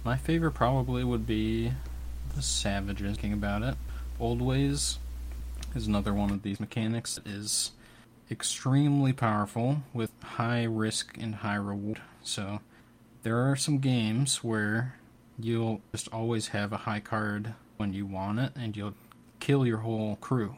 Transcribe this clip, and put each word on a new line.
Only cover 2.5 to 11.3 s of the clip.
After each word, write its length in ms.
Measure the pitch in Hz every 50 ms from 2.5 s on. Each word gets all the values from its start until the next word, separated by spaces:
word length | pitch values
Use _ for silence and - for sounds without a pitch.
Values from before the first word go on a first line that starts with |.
| - - - 104 98 101 101 101 101 98 101 101 104 104
thinking 160 | - 104 104
about 280 | 104 101 101 101 104 113
it. 120 | 131 135 - - - - - - - - -
Old 220 | 120 117 120 120
Ways 560 | 123 127 131 135 139 139 143 143 - - - - - - - - - - - - - - - - - - -
is 120 | 131 110 107
another 260 | 104 101 98 107 101
one 180 | 101 101 101
of 120 | 101 98 98
these 160 | 101 98 -
mechanics 560 | 107 104 - 117 110 110 113 117 113 - -
that 120 | - - 107
is 440 | 101 101 104 107 - - - - - - - - - - - - - - - -
extremely 840 | 120 - - - - - - 135 131 139 147 147 143 143 139 131 127
powerful 680 | 131 123 113 107 104 104 101 - 117 117 127 143 151 135 - -
with 180 | 120 110 107 - - -
high 400 | - - - 117 117 120 120 117
risk 540 | 113 113 110 110 110 - - - - - -
and 160 | - 113